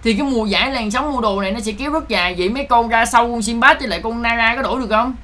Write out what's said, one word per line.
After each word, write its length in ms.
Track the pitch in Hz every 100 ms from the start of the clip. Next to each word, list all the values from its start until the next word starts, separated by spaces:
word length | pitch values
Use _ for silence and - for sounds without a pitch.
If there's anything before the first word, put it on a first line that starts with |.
Thì 120 | 226
cái 80 | 214
mùa 240 | 277 240 214
giải 240 | 185 240
làn 200 | 269 214
sóng 220 | 233 294
mua 80 | 262
đồ 200 | 220 196
này 100 | 190
nó 100 | 220
sẽ 120 | 220
kéo 200 | 202 277
rất 160 | 311 -
dài. 260 | 202 180 180
Vậy 100 | 180
mấy 160 | 254
con 240 | 269 240 233
ra 180 | 226 240
sau 240 | 240 240
con 120 | 240
Sinbad 360 | 220 233 262 302
với 100 | 262
lại 120 | 175
con 200 | 226 233
Nara 340 | 233 233 226 247
có 60 |
đổi 180 | 269 254
được 80 | 226
không? 240 | 214 247 240